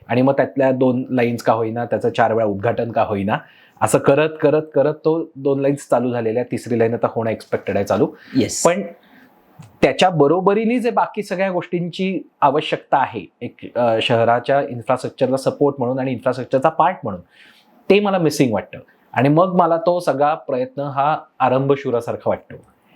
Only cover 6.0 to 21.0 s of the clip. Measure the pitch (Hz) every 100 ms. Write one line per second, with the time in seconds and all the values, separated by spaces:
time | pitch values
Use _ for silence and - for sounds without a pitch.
6 | 123 120 113 117 123 117 - 117 113 117
7 | 117 117 113 107 - - - 101 101 101
8 | 160 - - 131 107 - 170 180 196 -
9 | _ - - _ _ - - - 151 -
10 | 185 170 139 170 185 202 226 247 233 202
11 | 170 - 202 185 196 180 165 175 175 160
12 | 190 185 - - 147 143 147 151 - 143
13 | 123 107 85 - 120 - 95 - 120 113
14 | 107 117 113 120 123 139 139 123 113 127
15 | 123 - 127 131 131 - 143 139 120 131
16 | 135 120 131 123 120 - 156 - 165 185
17 | 107 92 - _ - _ _ _ - 196
18 | 202 190 160 143 131 101 - - - _
19 | _ - 135 151 185 180 170 165 170 175
20 | 175 135 147 160 - 127 127 139 143 135